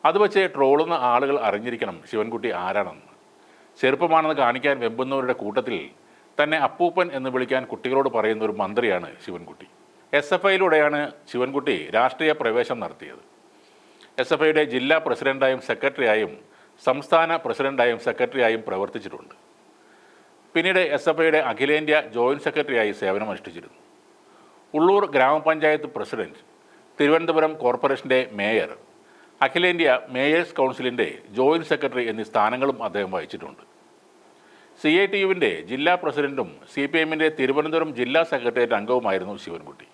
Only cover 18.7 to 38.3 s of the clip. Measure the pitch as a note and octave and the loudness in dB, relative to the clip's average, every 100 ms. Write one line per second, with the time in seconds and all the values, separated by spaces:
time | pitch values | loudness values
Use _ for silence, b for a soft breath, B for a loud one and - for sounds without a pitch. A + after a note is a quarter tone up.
18.7 | F#2+ G2+ - G2 - - - _ _ _ | -4 -4 -6 -12 -16 -18 -20 _ _ _
19.7 | b b b b b b b _ E3+ F3 | b b b b b b b _ -2 2
20.7 | F#3 E3 C#3+ - D#3 D#3+ D#3 C3 A2+ C#3 | 2 2 0 0 2 4 4 0 0 0
21.7 | D3+ D3+ D3+ - A#2 B2 C#3+ D3 D3+ C#3+ | 2 4 2 2 0 0 0 -2 -2 -2
22.7 | A#2+ G#2+ G2 F#2+ G2+ A2 F#2 - E2+ - | 0 0 0 -2 -2 -4 -8 -12 -18 -20
23.7 | - _ _ _ _ b b b b _ | -20 _ _ _ _ b b b b _
24.7 | D3+ F3 G3+ G3 C#3 C3 D3+ D3+ D#3 D3+ | 2 4 4 4 4 4 4 2 2 2
25.7 | D3+ C#3+ A#2 G2+ A#2 F2 - _ _ b | 2 -4 -10 -8 -6 -8 -10 _ _ b
26.7 | b b - D3 D#3+ E3 D#3+ D#3 D3+ B2 | b b 0 2 4 2 2 2 0 -2
27.7 | B2 C3+ C3 C3+ B2+ B2 G#2 G2+ A2 D#2 | 0 0 -2 2 0 0 -4 0 0 -2
28.7 | - - _ b b b b C3+ F3 F3+ | -8 -20 _ b b b b 0 2 0
29.7 | F3 D#3+ B2+ - B2+ C#3+ D#3+ A#2+ - C3 | 2 2 2 0 -2 2 2 0 -2 -2
30.7 | B2+ B2+ A#2+ F2 - - A2 C3+ E3 D#3+ | 0 -4 -2 -4 -4 -8 0 2 2 0
31.7 | D3+ C#3 B2+ A#2 A2 G#2 A2+ G#2+ B2 C#3 | -4 -2 -2 -4 -4 -2 2 2 2 -2
32.7 | B2 A2 G2+ F#2+ F#2 D#2 - D#2+ C2+ - | -2 -6 -4 -4 -6 -8 -14 -14 -18 -20
33.7 | _ _ _ _ _ _ b b b b | _ _ _ _ _ _ b b b b
34.7 | - D#3 E3+ G3 G3 F#3+ F3+ B2+ D#2+ D#2 | -2 2 4 2 0 0 2 0 -2 -8
35.7 | C3 D#3+ F3+ D#3+ D3 C#3+ C3+ G2 - - | -2 2 2 0 -2 -2 -4 -8 -10 -10
36.7 | - C#3 E3 D#3+ D#3 D#3 D#3 C3 C#3 D3+ | -6 -2 0 0 0 0 2 0 0 0
37.7 | D#3+ D#3+ B2 B2 D#3 E3 | -2 -2 -4 0 0 0